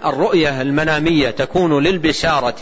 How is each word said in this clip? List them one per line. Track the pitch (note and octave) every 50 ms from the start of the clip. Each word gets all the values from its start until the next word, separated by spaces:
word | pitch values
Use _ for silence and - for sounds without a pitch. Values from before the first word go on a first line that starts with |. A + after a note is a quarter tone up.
| -
"الرؤية | D3+ C3+ C#3 F3+ G#3+ - E3 D#3 C#3+ C3+ C3
المنامية | C3 C#3 C#3 D3+ D#3 D#3+ D#3 D3 D#3 E3+ E3 D3 C3+ A#2
تكون | G#2+ - C3 - - F#3 F3+ E3 D3 C#3
للبشارة | D3 F3+ F#3+ E3+ D#3 D#3 C#3 - - E3 D3+ C#3 B2 A#2+ - -